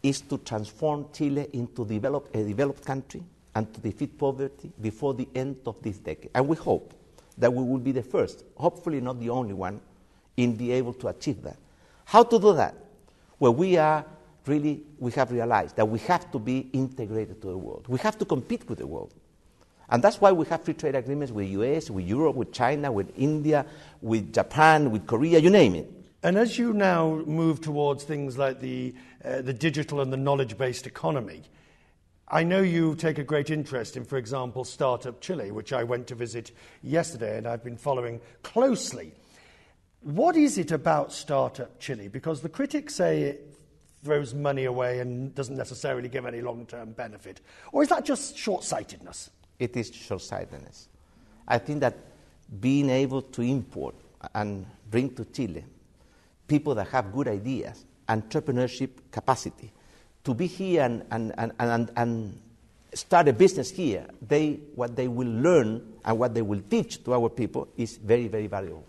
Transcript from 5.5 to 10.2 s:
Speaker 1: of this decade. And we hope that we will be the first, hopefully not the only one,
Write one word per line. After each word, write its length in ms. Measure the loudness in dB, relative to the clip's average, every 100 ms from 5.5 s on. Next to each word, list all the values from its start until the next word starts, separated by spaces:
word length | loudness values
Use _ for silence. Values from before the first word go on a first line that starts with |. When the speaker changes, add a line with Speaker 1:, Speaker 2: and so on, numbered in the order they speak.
| -6 -10
Speaker 1:
of 120 | -8
this 160 | -10 -8
decade. 320 | -10 -10 -4
And 140 | 0 0
we 80 | 0
hope 400 | 2 0 -2 -20 -20 -20 _ 2
that 160 | 2
we 100 | 4
will 140 | 0 0
be 140 | 0
the 100 | -2
first, 420 | -2 0 0 -4 -20 -2
hopefully 440 | -2 -2 -6 -4
not 180 | -4 -6
the 100 | -4
only 240 | -4 -4
one, 260 | -6 -6 -8 -16 _ _ _